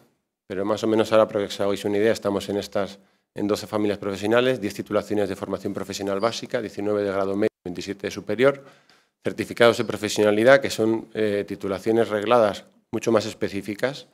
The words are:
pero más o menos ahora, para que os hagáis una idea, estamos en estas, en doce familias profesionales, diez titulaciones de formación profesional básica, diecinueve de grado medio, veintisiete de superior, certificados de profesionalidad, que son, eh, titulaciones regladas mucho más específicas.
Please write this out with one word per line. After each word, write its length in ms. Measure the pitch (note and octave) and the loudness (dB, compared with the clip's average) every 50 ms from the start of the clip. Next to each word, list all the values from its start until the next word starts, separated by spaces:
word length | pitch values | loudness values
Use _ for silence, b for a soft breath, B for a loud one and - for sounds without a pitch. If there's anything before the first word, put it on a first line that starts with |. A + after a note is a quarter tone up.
| _ _ _ _ _ _ _ _ _ | _ _ _ _ _ _ _ _ _
pero 180 | _ G2+ F#2 G2 | _ -6 -4 -2
más 200 | G#2 A2 G2+ - | -2 -2 0 2
o 20 | |
menos 240 | A2 A2 A2 G#2+ - | 2 4 4 4 4
ahora, 160 | A2 A2 A2 | 6 4 4
para 140 | G#2 - G#2+ | 4 2 -2
que 60 | G2+ | -2
os 140 | F2+ - - | -2 -4 -2
hagáis 240 | G2+ G2+ G2+ G2 - | -2 -2 -2 -2 -2
una 140 | G#2 G2+ G2+ | -2 0 2
idea, 140 | G#2+ A2+ | 2 2
estamos 360 | G#2+ - - G#2 G2+ G2 F#2 - | 2 2 0 -2 -2 -2 -2 -2
en 100 | G2+ G2+ | -4 -4
estas, 420 | F#2+ - - G#2 G2 F#2+ - - b b b b b b _ | -4 -4 -4 -4 -4 -4 -8 -16 b b b b b b _
en 140 | - G2+ G2+ | -6 -2 0
doce 180 | G#2+ G#2 G#2 | 0 -2 -2
familias 320 | G2 A2 G#2+ G#2 G#2 G2 F#2 | -4 -4 -2 0 0 -2 -2
profesionales, 640 | G2 G2+ G2 F#2+ G2+ G#2 A2+ A#2+ B2 B2+ C3 A#2 | -4 -6 -6 -4 0 2 2 4 4 2 0 -2
diez 140 | G2 G2+ - | -4 -6 -6
titulaciones 540 | - G2+ - G#2 G#2 F#2+ - G#2+ G#2 G2+ F#2 | -6 -8 -2 -2 -2 -2 0 -2 0 0 -2
de 60 | F#2+ | -2
formación 400 | - G#2 F#2+ G2 F#2 - G2+ G2 | -6 -6 -6 -6 -6 -6 -6 -6
profesional 460 | G2 G2 F#2+ G2 - G2 G2 G2 G2 | -6 -8 -8 -8 -6 -4 -4 -2 0
básica, 400 | G#2 A#2 A2 - - A#2 - B2 | 0 -2 -2 -4 -10 -6 -6 -6
diecinueve 420 | A2 G2 - - G2+ G#2 G#2 G#2 | -6 -6 -8 -6 -4 -2 -2 0
de 80 | G2+ G2+ | -2 -2
grado 240 | F#2+ G2 G2 G2 G2 | -2 -2 -2 -2 0
medio, 160 | G2+ G#2+ G#2+ - _ _ | 0 0 -2 -2 _ _
veintisiete 420 | F2+ F2 F2 E2 F#2+ G2 - - | -12 -10 -10 -8 -10 -10 -8 -8
de 40 | G2 | -8
superior, 500 | - G#2 F#2 - G#2 G#2+ B2+ C#3 C#3 C#3 b b b b b b b b b b b _ _ | -8 -8 -6 -6 -2 2 2 2 2 0 b b b b b b b b b b b _ _
certificados 540 | A2 F#2+ - G2+ - F#2+ - A#2+ A#2 A2 G#2 | -8 -6 -6 -8 -8 2 6 6 6 6 4
de 60 | A2+ | -2
profesionalidad, 760 | G2+ G#2 G2 G#2 G#2 - - G#2+ G#2+ G#2 G#2+ A2+ B2 C#3 C#3 | -4 -4 -4 -4 -4 2 4 4 4 4 6 8 8 8 6
que 100 | C3 G2 | 4 0
son, 380 | - - A2 A2+ A2+ A2+ - - | -2 0 0 0 0 -2 -4 -8
eh, 320 | _ A2 A2 G#2+ G2+ G2+ G2 | _ -2 -2 0 0 -2 -4
titulaciones 640 | G2 G2+ F#2 - F#2+ G2 F#2 F2+ A2+ A2 A#2 A2+ G2 | -6 -8 -8 -6 -6 -6 -4 0 2 2 2 2 2
regladas 560 | G#2+ G#2+ G2+ G#2+ A#2+ B2 A2 G#2 F#2 - - - _ _ _ _ | 0 -2 2 4 4 6 6 4 2 -2 -12 -18 _ _ _ _
mucho 180 | - A2+ - A#2 | -8 -4 0 2
más 160 | A2+ G#2+ G#2 | 2 2 0
específicas. 800 | A2 G2 - A2+ F#2 F#2 G2 F#2+ - G#2 - - B2+ C#3+ - - _ | -2 -6 -6 -6 -4 -4 -6 -6 -6 -6 -4 -4 -4 -4 -8 -16 _